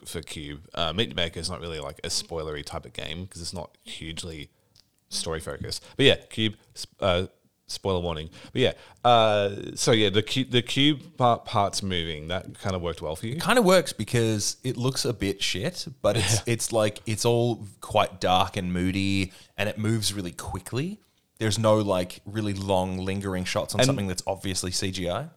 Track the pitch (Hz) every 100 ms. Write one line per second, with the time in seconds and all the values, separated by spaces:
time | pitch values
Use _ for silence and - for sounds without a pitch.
0 | - 85 76 82 71 73 - - 82 85
1 | 104 76 92 - 80 92 85 78 69 -
2 | 85 - - 82 78 76 71 87 62 -
3 | - 82 95 85 80 90 - _ - -
4 | 80 80 87 80 69 _ _ _ _ _
5 | _ - 85 80 - 69 - - - -
6 | 135 87 - - 110 - _ - - -
7 | 98 87 95 _ _ _ - - 98 90
8 | 87 78 78 - - - 113 - - -
9 | 123 117 110 104 101 101 - - - 113
10 | 104 101 - 131 131 120 - 135 147 143
11 | - - 123 113 - 110 98 - 98 87
12 | 82 76 78 92 - - 101 92 85 82
13 | 78 78 113 147 170 247 185 185 - -
14 | 104 120 113 107 - - 127 120 123 131
15 | 123 107 98 95 - 90 135 - - -
16 | 104 110 95 107 - 113 - 117 107 -
17 | - 107 120 120 120 110 101 - - 104
18 | 98 90 90 92 95 107 90 90 92 95
19 | 98 98 92 - - - 101 - 107 113
20 | 95 98 87 82 - 98 - 120 170 208
21 | _ _ _ - 110 98 110 107 101 92
22 | 90 - - 107 104 98 98 92 92 92
23 | 95 98 98 92 90 101 80 110 131 135
24 | 98 90 - 95 98 90 92 92 98 92
25 | 87 98 160